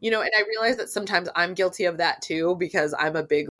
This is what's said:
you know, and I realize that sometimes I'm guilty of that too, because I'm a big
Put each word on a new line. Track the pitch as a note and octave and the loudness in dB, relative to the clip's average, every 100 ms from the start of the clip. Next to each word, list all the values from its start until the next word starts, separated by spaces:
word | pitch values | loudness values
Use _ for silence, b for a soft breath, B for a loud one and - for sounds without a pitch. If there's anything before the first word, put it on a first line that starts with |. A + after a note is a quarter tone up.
you | A3+ | -2
know, | A3 | 0
and | - G#3+ | 2 2
I | |
realize | G#3+ A3 A3+ A#3+ | 0 0 0 0
that | F#3+ | -4
sometimes | G#3 G3+ F#3 F3+ | -6 0 0 0
I'm | E3 F3+ | -2 -2
guilty | F3+ F#3 - | 0 0 0
of | F#3 E3 | -2 0
that | E3 - | 0 -2
too, | - D#3+ E3 F3+ | -4 0 0 0
because | E3 F3+ D3+ D3 | 0 0 0 0
I'm | D#3 D#3+ | 0 0
a | |
big | D3+ D3 D3 | 2 0 0